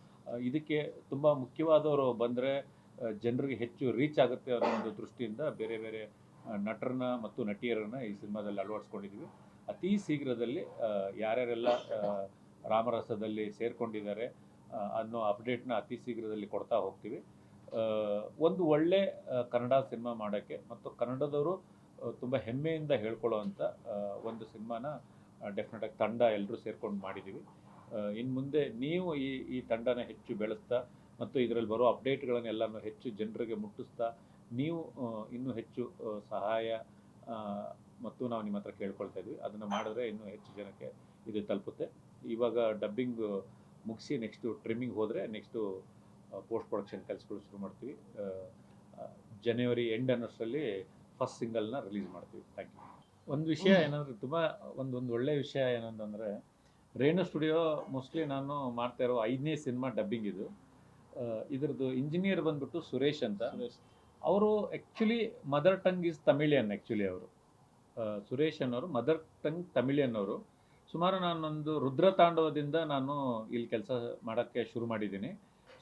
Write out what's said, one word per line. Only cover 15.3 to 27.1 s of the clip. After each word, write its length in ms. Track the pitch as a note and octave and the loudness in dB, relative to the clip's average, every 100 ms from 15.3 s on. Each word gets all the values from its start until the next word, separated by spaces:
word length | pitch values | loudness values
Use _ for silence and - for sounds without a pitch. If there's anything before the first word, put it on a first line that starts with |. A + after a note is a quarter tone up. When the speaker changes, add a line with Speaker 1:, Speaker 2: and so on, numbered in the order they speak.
| G#2 A#2 A#2+ B2 | 0 0 -2 0
Speaker 1:
ಅತಿ 240 | A2 - A#2+ | -2 -2 -8
ಶೀಘ್ರದಲ್ಲಿ 500 | B2 A2+ A2 G#2+ G2+ | -6 -6 -4 -4 -4
ಕೊಡ್ತಾ 280 | G#2 - A2+ | -6 0 2
ಹೋಗ್ತೀವಿ. 480 | F#2+ - G#2+ D3 - - - - - | 2 -6 -8 -10 -12 -20 -20 -20 -6
ಆ, 120 | A#2 A2 G#2+ G#2+ G#2 - - | 0 2 2 2 0 -2 2
ಒಂದು 260 | D#3+ F#3 E3 | 2 4 4
ಒಳ್ಳೆ, 600 | D3+ E3+ F#3+ F#3+ - - | 6 6 4 4 -2 -2
ಆ, 120 | B2+ | -2
ಕನ್ನಡ 320 | B2 A#2+ B2 | 2 0 4
ಸಿನಿಮಾ 400 | C3+ C3 A2+ A#2+ | 4 4 -6 -6
ಮಾಡೋಕ್ಕೆ 480 | A2+ G#2 G2+ - D#3+ - | -4 -2 -2 -4 -12 -10
ಮತ್ತು 180 | - G#3 | -12 -12
ಕನ್ನಡದವರು, 680 | - A#2+ C3 D3 D3 D3+ F#3+ | -4 -2 0 0 2 0 -2
ಆ, 540 | - - - - B2 - | -8 -20 -20 -10 -8 -6
ತುಂಬ 160 | B2 B2+ | -2 -2
ಹೆಮ್ಮೆಯಿಂದ 560 | - B2+ D#3 D#3+ D3 | -2 -2 -2 -2 0
ಹೇಳ್ಕೊಳ್ಳೋವಂಥ, 720 | C3 G#2+ A#2 A#2 G#2+ G2+ - | 0 0 -2 0 0 -2 -2
ಆ, 540 | E3+ - - G#2 G2+ G#2+ | -4 -4 -8 -4 -4 -6
ಒಂದು 220 | A2 A2+ A2 | -8 -8 -12
ಸಿನಿಮಾನ, 400 | A2 A2 A2+ C#3 | -12 -8 -6 -6
ಆ, 640 | C#3 - - - - G#2+ | -8 -14 -20 -20 -10 -6
ಡೆಫಿನೆಟ್ 360 | G2+ G2+ A2 | -4 -6 -6
ಆಗಿ 140 | G#2+ - | -8 0
ತಂಡ 240 | G#2+ A#2 | 0 4
ಎಲ್ಲರೂ 340 | A#2+ G#2+ G2+ A2+ | 4 4 -2 -4
ಸೇರ್ಕೊಂಡು 460 | A2+ - A2 G2+ | -6 -6 -4 -4
ಮಾಡಿದ್ದೀವಿ. 400 | F#2+ | -6